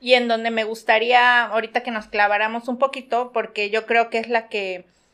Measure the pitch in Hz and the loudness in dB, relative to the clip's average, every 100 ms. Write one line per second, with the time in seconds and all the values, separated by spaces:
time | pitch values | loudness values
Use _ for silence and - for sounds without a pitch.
0 | 247 247 240 226 226 226 220 220 - 220 | 2 4 4 -2 -2 -2 -4 -6 2 2
1 | 240 247 247 240 226 214 220 240 240 226 | 4 2 4 4 2 -2 -2 -4 -4 -8
2 | - 208 208 208 214 233 247 247 269 277 | -6 0 2 2 0 -4 -6 -2 -2 -2
3 | 247 226 240 226 220 - 208 220 220 233 | -4 -4 -2 -4 -4 -4 -2 -2 0 0
4 | 226 233 226 233 226 214 190 180 - _ | 2 -2 -2 -2 -2 -6 -6 -8 -12 _
5 | _ | _